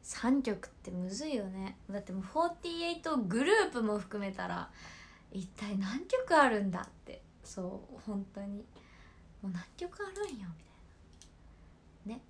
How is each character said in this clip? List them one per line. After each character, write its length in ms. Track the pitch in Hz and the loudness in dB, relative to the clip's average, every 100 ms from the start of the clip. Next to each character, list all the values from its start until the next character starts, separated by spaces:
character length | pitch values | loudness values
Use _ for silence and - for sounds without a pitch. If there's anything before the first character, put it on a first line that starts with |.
| - | -10
三 340 | - 226 277 | 0 4 6
曲 260 | 254 196 - | 4 -2 -6
っ 20 | |
て 200 | - - | -14 -8
む 200 | 180 180 | -4 -4
ず 180 | 202 302 | -4 -2
い 80 | 262 | -2
よ 80 | 196 | -2
ね。 260 | 190 190 - - | -6 -6 -8 -6
だ 80 | 196 | -6
っ 20 | |
て 120 | 202 | -4
も 60 | 190 | -6
う 20 | |
フ 220 | 190 302 | -2 2
ォ 20 | 339 | 2
ー 40 | |
テ 180 | 339 339 | 2 -6
ィ 100 | 339 | -2
ー 40 | |
エ 80 | 339 | -2
イ 80 | 339 | -2
ト 160 | 320 294 | 0 2
グ 260 | 196 220 | 2 4
ル 80 | 294 440 370 | 6 8 6
ー 40 | |
プ 100 | 247 | 2
も 160 | 220 208 | 2 0
含 240 | - 208 | -2 -4
め 80 | 196 | -4
た 160 | 190 92 | -4 -4
ら、 220 | 175 - - - - - - - | -4 -6 -12 -18 -18 -20 -20 -10
一 120 | 190 175 | -8 -8
体 300 | - 208 196 | -6 -4 0
何 280 | 190 247 370 | 0 -2 0
曲 280 | 508 508 | 0 6
あ 140 | 320 269 | 8 8
る 160 | 214 | 6
ん 80 | 196 | 2
だ 160 | 175 - | -2 -6
っ 20 | - | -12
て。 180 | - - - - | -18 -18 -18 -20
そ 400 | - - 185 196 - | -12 -6 -6 -8 -12
う、 60 | 262 - | -14 -6
本 200 | 202 196 | -6 -6
当 60 | - | -8
に。 240 | 202 202 226 - - - - - - - | -8 -8 -10 -18 -20 -20 -20 -20 -20 -10
も 80 | 196 | -6
う 20 | |
何 120 | 175 - - | -6 -8 -8
曲 260 | 349 - | -8 -6
あ 40 | 392 | -8
る 100 | 392 415 | -4 -4
ん 20 | |
よ、 20 | |
み 60 | 240 | -4
た 80 | 185 | -10
い 20 | 160 - - - - - - - - - - - - - - 208 | -12 -16 -20 -20 -20 -20 -20 -20 -20 -20 -20 -20 -20 -20 -14 -10
な。 80 | |
ね。 80 | 233 - | -10 -12